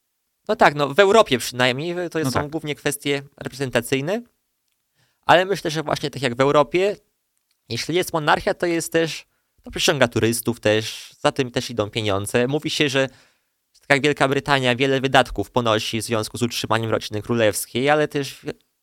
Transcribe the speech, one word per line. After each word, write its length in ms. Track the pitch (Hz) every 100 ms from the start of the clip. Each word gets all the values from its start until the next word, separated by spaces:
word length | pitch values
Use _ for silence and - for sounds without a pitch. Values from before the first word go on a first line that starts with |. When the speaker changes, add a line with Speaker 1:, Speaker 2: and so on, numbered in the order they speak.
| _ _ _ _ -
Speaker 1:
No 80 | 208
tak, 200 | 190 147
no 180 | 139
w 60 | 139
Europie 380 | 196 220 202 123
przynajmniej, 580 | - 123 127 127 170 175 170
to 80 | 165
Speaker 2:
No 60 | 139
Speaker 1:
są 80 | 151
Speaker 2:
tak. 80 | 151
Speaker 1:
głównie 240 | 156 151 143
kwestie 460 | 147 139 143 139 139 -
reprezentacyjne. 840 | - - 131 123 135 139 143 220 240 _ _ _ _ _ _ _ _ _ -
Ale 200 | 160 190
myślę, 260 | 185 175
że 120 | 156
właśnie 260 | 151 151 147
tak 120 | 127
jak 140 | 131 117
w 40 |
Europie, 540 | 139 147 143 175 196 190 _ _ _ _ _ _ -
jeśli 260 | 117 - 170
jest 180 | 180
monarchia, 400 | 165 151 - -
to 120 | 185 175
jest 260 | 170 151
też, 340 | 165 160 - - _ _ _
to 80 | -
przyciąga 360 | - - 147 123
turystów 520 | 113 110 117 - 117
też, 540 | 107 107 110 - - -
za 120 | 147
tym 200 | 147 127
też 180 | 123 -
idą 200 | 117 101
pieniądze. 580 | 117 107 98 101 120 123
Mówi 220 | 151 156
się, 200 | - 151
że 180 | 135 131 - _ _ _ _ _ _ -
tak 20 |
jak 140 | 139
Wielka 240 | 147 143 139
Brytania 480 | 135 143 139 127 120
wiele 260 | 135 135
wydatków 500 | 127 135 123 - 101
ponosi 500 | 123 117 107 - 113
w 20 |
związku 340 | 107 113 107 110
z 60 |
utrzymaniem 480 | 120 - - 110 113
rodziny 300 | 107 - 107
królewskiej, 680 | - 117 110 95 - 120 139
ale 180 | 151 151
też 260 | 143 131
w-, 160 | - 147 - _ _